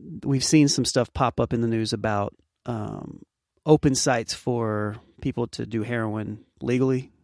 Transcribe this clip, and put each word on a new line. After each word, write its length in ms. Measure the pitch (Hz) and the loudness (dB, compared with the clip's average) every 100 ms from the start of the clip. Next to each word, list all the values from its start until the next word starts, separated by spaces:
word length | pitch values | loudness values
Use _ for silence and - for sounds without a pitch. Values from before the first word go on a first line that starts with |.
| 151 127 | -16 -8
we've 220 | - 135 | -2 -2
seen 240 | - 156 143 | 4 6 6
some 160 | - | 4
stuff 280 | 123 127 120 | 0 0 -2
pop 280 | - 123 - | 0 0 0
up 120 | 117 | 0
in 80 | 120 | 0
the 80 | 117 | 0
news 240 | 113 110 | 0 -2
about, 420 | 107 110 104 101 - _ _ - | -2 -2 -2 -2 -8 _ _ -8
um, 560 | 113 104 - - - - _ _ _ 151 | -6 -6 -10 -12 -16 -20 _ _ _ 4
open 280 | 151 147 | 4 4
sites 380 | 131 139 120 110 | 2 2 0 -2
for 640 | - - 120 110 107 104 104 - - | -6 -4 -2 0 0 -2 -6 -14 -8
people 260 | 139 120 120 | -6 -4 -4
to 180 | - 110 | -6 -6
do 160 | 110 | -6
heroin 640 | 110 120 110 107 107 107 - _ | -4 -2 -2 -4 -6 -10 -16 _
legally 480 | 127 123 131 131 131 _ | -2 2 2 0 -4 _